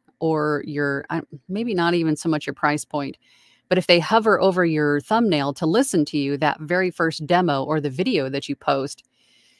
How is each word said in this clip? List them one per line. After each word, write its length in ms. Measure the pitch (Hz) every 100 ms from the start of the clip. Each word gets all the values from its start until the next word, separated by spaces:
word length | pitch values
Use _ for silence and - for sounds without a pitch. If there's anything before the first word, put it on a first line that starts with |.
| _ _
or 420 | 160 156 151 147 -
your, 400 | 147 143 139 -
I, 140 | 165 - 143 -
maybe 240 | 196 233
not 220 | 180 170
even 220 | 175 160 151
so 120 | 165
much 180 | 151 -
your 80 |
price 300 | 135 147 147
point, 320 | - 147 139 - _ _ _ _ _
but 100 | 180
if 80 | -
they 140 | 175
hover 400 | 151 226 220 196
over 260 | 190 180 175
your 340 | 151 147 147
thumbnail 540 | - 220 226 151 139
to 120 | 143 160
listen 380 | 208 269 165 147
to 120 | 147
you, 180 | 139 143
that 220 | 151 -
very 300 | 156 180 185
first 340 | - 165 156 151
demo 360 | 175 175 139
or 180 | 139 156
the 80 | 143
video 400 | 131 190 185 135
that 200 | 139 -
you 80 | 139
post, 480 | - 139 139 - _ _ _ _ _ _